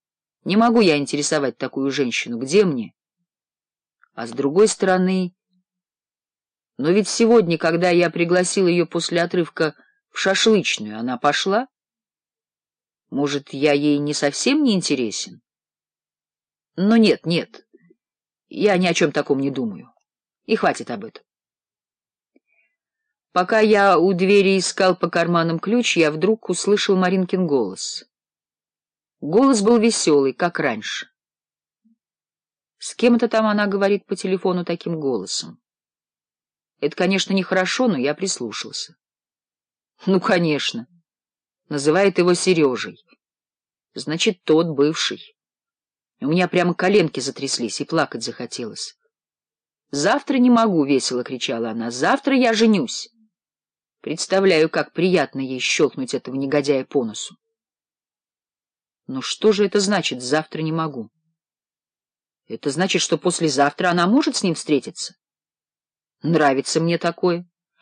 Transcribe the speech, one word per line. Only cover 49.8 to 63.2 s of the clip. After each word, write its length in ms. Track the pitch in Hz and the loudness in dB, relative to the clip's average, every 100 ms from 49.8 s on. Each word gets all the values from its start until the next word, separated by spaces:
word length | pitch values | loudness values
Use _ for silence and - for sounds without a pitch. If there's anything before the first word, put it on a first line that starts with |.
| - | -12
«Завтра 460 | 139 165 277 - 262 | -4 0 -2 0 2
не 140 | 247 | 4
могу», — 340 | 233 226 175 139 | 4 2 0 2
весело 380 | 135 - 123 | 0 0 -6
кричала 460 | 120 127 - 117 117 | -6 -8 -6 -6 -6
она. 200 | 113 117 | -6 -6
«Завтра 460 | 123 160 269 - 262 | -4 -2 0 0 2
я 160 | 247 | 2
женюсь». 560 | 220 226 202 123 - - _ _ _ _ _ _ _ _ _ | 4 4 2 0 -8 -14 _ _ _ _ _ _ _ _ _
Представляю, 680 | - 160 - 190 196 165 160 | -10 -8 -2 2 4 4 2
как 240 | - 147 | 0 -6
приятно 480 | - 180 175 135 135 | -2 0 2 0 -4
ей 180 | 131 127 | -8 -6
щёлкнуть 560 | - - 143 - 127 | -4 0 0 -2 -6
этого 220 | 131 - 135 | -6 -6 -6
негодяя 480 | 139 147 139 139 | -2 -2 0 -2
по 200 | 131 147 | -2 -4
носу. 320 | 117 104 - - _ _ _ _ _ _ _ _ _ _ _ _ _ _ _ _ - | -4 -8 -14 -16 _ _ _ _ _ _ _ _ _ _ _ _ _ _ _ _ -14
Но 140 | 131 | -10
что 300 | - - 214 | -10 -2 0
же 120 | 196 | 2
это 160 | 202 208 | 2 0
значит 420 | 196 202 - 127 | 0 -2 -2 -6
«завтра 380 | 123 151 156 156 | -4 -4 -4 -8
не 100 | 160 | -6
могу»? 400 | 160 160 135 104 _ _ _ _ _ _ _ _ _ _ _ _ _ - | -4 -6 -8 -14 _ _ _ _ _ _ _ _ _ _ _ _ _ -16
Это 240 | 113 147 | -10 -6
значит, 300 | 139 190 185 | -2 -2 -2
что 160 | - | -2
послезавтра 720 | 165 | -2